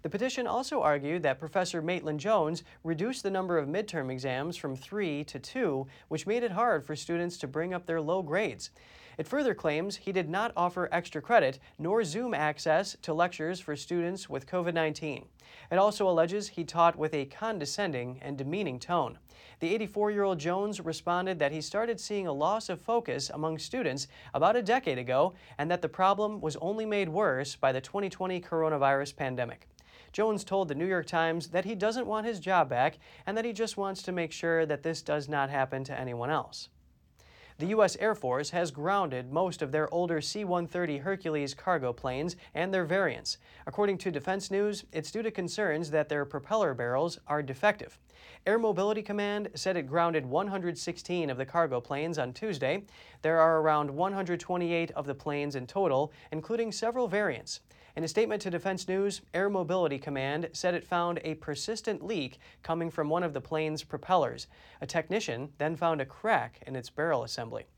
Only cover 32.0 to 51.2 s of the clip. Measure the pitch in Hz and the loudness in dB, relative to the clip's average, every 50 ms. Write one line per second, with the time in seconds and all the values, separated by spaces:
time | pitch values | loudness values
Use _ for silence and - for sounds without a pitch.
32 | 247 196 214 220 214 233 226 185 151 180 190 175 156 131 123 120 131 160 156 - | -2 -2 -2 -2 -2 -2 -4 -4 0 4 4 4 4 4 4 2 2 2 2 -4
33 | - - - - - - 208 226 226 240 220 196 226 220 - 208 196 196 190 190 | -20 -20 -20 -10 -6 -4 -2 -2 -2 -2 -2 -2 -4 -2 -2 -4 -4 -4 -4 -6
34 | - - 185 180 170 160 - - - 170 165 165 160 151 151 143 - 160 165 160 | -6 -4 -2 -2 -2 -4 -4 -2 0 2 4 4 4 2 0 -2 -2 -4 -4 -2
35 | - - 147 151 139 139 151 143 139 135 143 139 135 131 139 135 135 131 139 127 | -2 -2 -2 -2 0 0 0 0 0 2 2 0 0 0 0 -6 -4 -6 -6 -6
36 | 131 127 120 117 120 135 156 143 - - - - - - _ - _ - _ _ | -4 -4 -4 -4 -2 0 0 0 -2 -4 -12 -14 -14 -16 _ -20 _ -20 _ _
37 | _ _ _ _ - - - - - - - - 165 180 214 220 208 180 - - | _ _ _ _ -20 -20 -20 -20 -20 -20 -8 -4 -2 2 6 6 6 6 6 2
38 | 202 220 214 214 - 127 123 135 147 151 - 175 175 160 135 143 147 180 202 202 | 2 0 2 2 0 0 0 0 0 -2 0 0 -2 -2 -2 -4 0 0 2 2
39 | 190 151 131 123 123 127 135 165 190 180 156 - 156 135 135 151 156 151 - 175 | 0 0 -2 -6 -6 -2 0 2 2 2 0 -4 -4 0 0 0 0 2 0 0
40 | 180 175 170 156 147 - - 208 208 180 180 175 170 160 - 180 180 160 147 139 | 0 2 0 -2 -2 -2 -4 -4 -2 0 0 0 0 -2 -2 -2 -2 0 -2 -2
41 | 135 190 196 190 - 165 151 151 143 135 135 - - 190 180 160 127 123 120 - | -2 -2 -4 -2 -2 -2 -2 0 -2 -2 -6 -4 0 0 0 2 2 -2 -4 -2
42 | - 135 127 135 156 175 175 - - - - - 170 190 190 190 175 151 180 196 | -4 -4 -4 -2 -4 -4 -6 -8 -16 -10 -4 -4 -2 0 0 0 0 2 2 2
43 | 196 156 117 120 - - - - - - - - - - - - 208 202 196 180 | 2 0 -2 -4 -6 -8 -8 -8 -12 -20 -20 -14 -12 -8 0 2 2 2 2 0
44 | - 196 156 143 - 185 190 196 196 - 190 196 202 208 208 202 - - - 160 | -2 -4 -4 -2 -2 -2 -2 -2 -2 -2 0 0 0 0 -2 -4 -10 -8 -8 -8
45 | 156 - - 220 214 185 170 - 151 - - - 214 180 147 160 175 147 151 156 | -8 -4 -6 -4 -4 -2 -2 -2 -4 -4 -2 0 2 2 2 0 0 2 2 2
46 | 147 147 151 147 143 139 - 143 139 - 208 220 202 160 127 120 120 120 123 135 | 2 2 0 -2 -2 -2 -4 -8 -4 0 2 2 2 2 2 0 0 2 2 2
47 | 131 131 127 - _ - 147 147 147 131 131 135 - 208 208 - - - - - | 2 0 -2 -8 _ -2 -2 -2 -2 -4 -4 4 4 4 4 4 -6 -14 -14 -20
48 | _ _ - - - - - - _ 190 208 233 226 220 196 180 196 208 214 220 | _ _ -20 -20 -20 -20 -20 -2 _ 2 4 4 4 4 4 4 2 2 2 0
49 | 208 - 202 208 202 202 208 208 208 - - 147 - 190 185 175 143 131 143 170 | -2 -2 -2 0 0 0 0 -2 -2 -4 -6 -2 -2 0 0 0 -2 0 2 2
50 | 170 170 165 156 135 127 131 160 196 208 196 190 175 175 170 151 - 175 170 - | 4 4 2 0 0 0 0 0 0 0 -2 -2 -2 -4 -4 -4 -6 -6 -6 -8
51 | - - 180 175 | -6 -2 -2 0